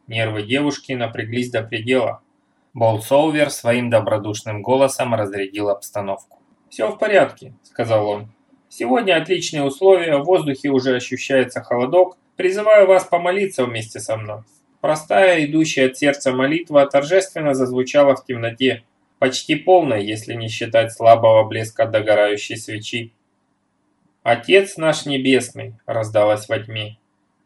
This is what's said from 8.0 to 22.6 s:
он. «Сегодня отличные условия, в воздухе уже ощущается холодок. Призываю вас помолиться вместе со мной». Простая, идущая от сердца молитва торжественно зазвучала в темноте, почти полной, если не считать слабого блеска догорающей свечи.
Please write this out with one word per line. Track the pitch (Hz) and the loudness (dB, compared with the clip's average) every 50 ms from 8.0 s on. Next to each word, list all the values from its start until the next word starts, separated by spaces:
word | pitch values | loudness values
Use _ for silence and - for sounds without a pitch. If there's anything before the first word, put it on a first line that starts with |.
| 104 104 | 0 -2
он. | 104 104 110 - _ _ _ _ _ _ _ _ | -4 -6 -8 -14 _ _ _ _ _ _ _ _
«Сегодня | - - 370 339 254 240 208 190 170 | -10 -6 -2 0 0 0 2 0 0
отличные | 160 151 170 185 170 - - 165 151 | 0 0 -2 -4 -4 -4 -6 -4 -4
условия, | 139 139 135 - 190 190 190 180 170 165 147 | -4 -4 -2 2 4 4 4 4 4 0 0
в | 139 147 | 0 2
воздухе | 170 185 170 156 143 131 - - 143 | 2 0 2 0 -2 -4 -4 -2 -2
уже | 139 131 123 135 127 | 0 0 0 0 0
ощущается | 123 - - 131 123 - - 135 131 123 120 - 117 | -2 -2 -6 -8 -8 -4 0 0 0 0 0 -4 -10
холодок. | 113 - 123 123 - - 170 180 185 - - _ _ _ _ | -8 -4 -2 -2 -2 2 4 4 4 2 0 _ _ _ _
Призываю | - 185 185 190 208 208 214 214 208 196 | -4 -2 -2 -2 0 4 6 6 8 8
вас | 185 190 185 - | 8 6 4 4
помолиться | - 180 175 170 175 185 202 196 190 - - 127 | 2 -2 0 0 0 -2 -2 -2 -4 -2 -4 -4
вместе | 120 117 110 110 - - 117 | -4 -4 -8 -10 -10 -12 -12
со | - - 113 | -8 -6 -6
мной». | 110 107 104 107 110 - _ _ _ _ _ _ _ | -6 -6 -10 -14 -14 -16 _ _ _ _ _ _ _
Простая, | - 147 156 156 - - 202 202 190 185 175 160 151 | -4 -2 -2 -2 -2 0 2 4 4 6 4 2 0
идущая | 143 151 160 160 156 - 139 131 | 0 0 0 0 0 0 0 0
от | 131 - | 0 0
сердца | - 147 143 139 - - 131 | 0 0 0 0 0 -2 -2
молитва | 127 127 135 139 156 175 170 - 151 143 139 | 0 0 0 0 -2 -4 -4 2 4 4 4
торжественно | 135 - 143 139 147 180 190 185 - - 165 151 147 135 | 4 2 0 0 2 2 0 0 0 -4 -4 -2 -2 0
зазвучала | 131 127 123 127 127 127 127 - 143 143 139 131 | 0 -2 -2 -2 -2 -4 0 2 4 4 4 4
в | 131 - | 2 -4
темноте, | - 127 117 117 117 117 - 135 127 113 113 - _ _ _ _ _ _ _ | -8 -8 -6 -6 -8 -4 -2 -2 -2 -2 -2 -8 _ _ _ _ _ _ _
почти | 135 131 131 - - - 156 | -2 -2 -2 -4 -4 -4 -4
полной, | 147 - 185 185 180 160 135 113 104 101 | -2 2 4 4 4 4 2 -2 -2 -4
если | 104 107 110 - - 120 | -4 -6 -8 -8 -10 -10
не | 117 113 113 | -10 -8 -10
считать | - - 117 117 117 - 113 - | -8 -8 -4 0 2 2 2 0
слабого | - - 117 113 117 113 117 113 110 110 - | -2 4 6 6 8 8 6 6 6 6 4
блеска | - 110 110 110 - - - 110 | 2 -2 -6 -6 -6 -4 -2 -2
догорающей | 110 107 107 104 107 104 104 104 104 104 104 - - 113 | 0 0 0 2 2 2 4 2 2 0 -4 -6 -10 -10
свечи. | 110 | -12